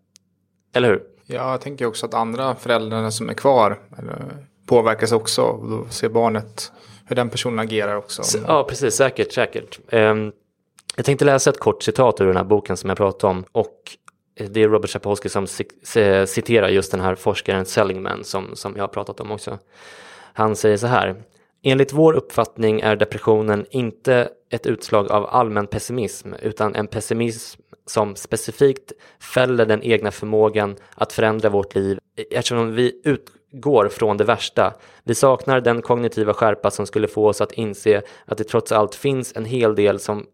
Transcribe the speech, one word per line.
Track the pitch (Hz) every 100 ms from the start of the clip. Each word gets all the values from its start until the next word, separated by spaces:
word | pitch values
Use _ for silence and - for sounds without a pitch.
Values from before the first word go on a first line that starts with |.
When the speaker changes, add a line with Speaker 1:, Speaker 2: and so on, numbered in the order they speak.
| _ _ _ _ _ _ _ 123
Speaker 1:
Eller | 123
hur? | 95 - _ -
Speaker 2:
Ja, | 123 127
jag | 127
tänker | 139 139 120
också | - 113
att |
andra | 117 113 117 135 127
föräldrarna | 123 117 110 110 110
som | 110 113
är |
kvar, | 113 139 131 101 101 - -
eller, | 85 - - 143 - _ -
påverkas | 120 110 110 110
också, | 113 - -
och | 120 113 110
då | 110 113
ser | - 117
barnet | 113 117 107 110 - - - - - -
hur | 120
den | 120
personen | - 123 113
agerar | 110 110 104 104
också. | - -
Speaker 1:
S-, | - 107 -
ja, | 151
precis, | 131 127 123 -
säkert, | 131 - 101
säkert. | 127 107 110 110 - -
Ehm, | 117 107 107 107 - _ _ _ _ - -
jag | 131
tänkte | 139 143
läsa | 135 147
ett | -
kort | 110 -
citat | - - 123 101
ur | 95
den | 92
här |
boken | 95 104 - 90
som | 95
jag | 95
pratade | 98 - 101
om, | 92 90
och | 117 98 - - - - _ _ - 101
det | 110
är | 107
Robert | 107 101
Sapolsky | - 101 101 95
som | 101 95
ci-, | - - -
ci-, | - 117 101 95 98
citerar | 120 113 113 95
just | 95 92
den | 95
här | 92 95
forskaren | 110 95 - 95 92
Seligman | 117 98 92 95 101
som, | - 95 98 -
som | 101 104
jag |
har | 98
pratat | 104 101 -
om | 104
också. | 104 - 101 _ - - - - - -
Han | - 110 104
säger | 107 101
så | 127
här: | 120 98 101 - _ _ _
"Enligt | 135 131 139
vår | 143 160
uppfattning | 156 - - 110 - 110 107
är | 107 104
depressionen | 107 104 117 107 107 104 101
inte | 131 117 - 135 123 120 - -
ett | 117 -
utslag | 110 - 107 101
av | 104 -
allmän | 127 113 107 101
pessimism, | 107 - 123 98 - 98 -
utan | 110 107 104 107
en | 107
pessimism | 110 - 117 117 110 - - _ - -
som | 113 104 98
specifikt | - 110 - - 139 135 - - - _ -
fäller | 127 127 120 110
den | 107
egna | 120 107 104
förmågan | - 107 107 107 104 101 98 - -
att | 107
förändra | - 110 110 107
vårt | 101 98 98
liv, | 98 95 _ - 107
eftersom | 123 - 120 113 113
vi | 123 123
utgår | 151 131 - _ _ 135 147 120 101
från | - 110 104
det |
värsta. | 104 104 - - 95 - - -
Vi | - -
saknar | 135 123 - 131
den | 117 117
kognitiva | - 120 117 113 104
skärpa | 101 110 104 101
som | - 101
skulle | 107 104
få | 107 107
oss | 101
att | 107
inse | - 107 98 107 104 101 - -
att | 110
det |
trots | 107 113 -
allt | 113 104 -
finns | 139 131 117 117
en | 110
hel | 127 113 101
del | 101 98
som | - 104 -